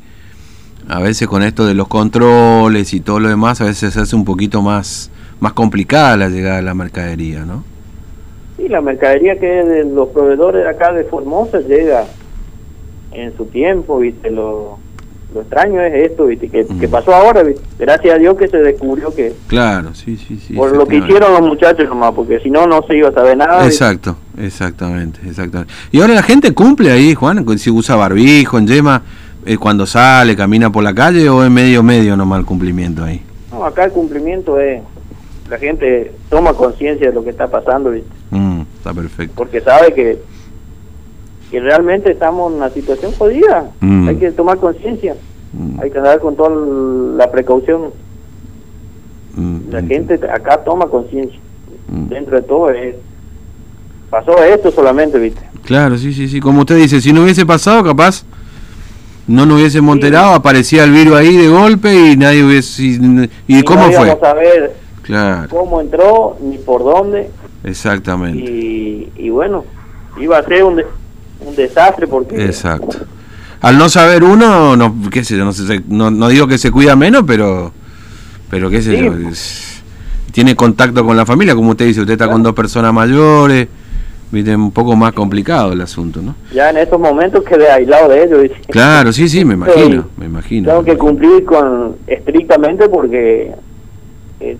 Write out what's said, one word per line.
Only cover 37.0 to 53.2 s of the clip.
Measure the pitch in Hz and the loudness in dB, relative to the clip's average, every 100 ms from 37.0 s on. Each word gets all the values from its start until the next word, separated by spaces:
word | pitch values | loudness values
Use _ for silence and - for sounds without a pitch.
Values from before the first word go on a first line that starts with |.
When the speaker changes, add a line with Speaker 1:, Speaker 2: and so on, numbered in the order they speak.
| 135 | -2
Speaker 2:
de | |
lo | 117 | -2
que | 113 | -6
está | 113 123 | -8 -6
pasando, | 117 131 131 135 | -4 -4 -4 -4
¿viste? | 113 - - - | -6 -12 -20 -8
Speaker 1:
Mm, | 95 98 85 78 - | -4 -4 -4 -10 -14
está | 90 | -12
perfecto. | 87 82 - 85 - | -12 -12 -12 -12 -10
Speaker 2:
Porque | 120 117 | -8 -6
sabe | 110 143 170 | 0 4 4
que, | 135 117 110 - - - - - - - - - - - - - | 2 -2 -4 -12 -20 -20 -20 -20 -20 -20 -20 -20 -20 -20 -20 -12
que | 123 | -6
realmente | 127 156 175 196 202 | 0 0 0 -2 -2
estamos | 165 165 180 175 | -2 -4 -4 -6
en | 156 | -6
una | 135 | -8
situación | 143 139 135 190 | -8 -8 -6 -6
jodida. | - 214 262 415 175 143 - | -2 -2 2 2 0 -4 -4
Speaker 1:
Mm. | 95 196 180 | 0 2 0
Speaker 2:
Hay | 160 | -2
que | 180 | -4
tomar | 160 175 185 | -2 -2 -2
conciencia. | 185 165 220 233 185 - - - - | -4 -6 -10 -8 -10 -10 -18 -20 -18
Speaker 1:
Mm. | - 80 - | -12 -12 -8
Speaker 2:
Hay | 139 | -8
que | 139 | -2
andar | 139 156 | 0 2
con | 156 | 0
toda | 147 156 156 147 135 131 127 123 - | -2 -2 -2 -4 -4 -4 -4 -4 -2
la | 123 | 0
precaución. | 127 127 127 143 165 156 - - - - - - - - - - - - - - | 0 -2 -2 -2 -4 -6 -16 -20 -20 -20 -20 -20 -20 -20 -20 -20 -20 -20 -20 -16
Speaker 1:
Mm, | - 87 85 - | -10 -8 -10 -10
Speaker 2:
La | 117 | -8
Speaker 1:
entiendo. | 85 147 170 | -6 -4 -4
Speaker 2:
gente | 160 - | -6 -4
acá | - - 151 | -6 -2 -2
toma | 165 180 170 | -2 -4 -2
conciencia. | 123 120 135 131 - - - - - - | -4 -6 -8 -10 -12 -20 -20 -20 -20 -12
Speaker 1:
Mm. | 82 76 | -10 -8
Speaker 2:
Dentro | 139 139 131 | -10 -4 -4
de | |
todo | 123 143 165 | -2 -2 -2
es, | 123 127 123 - - | -4 -8 -14 -20 -20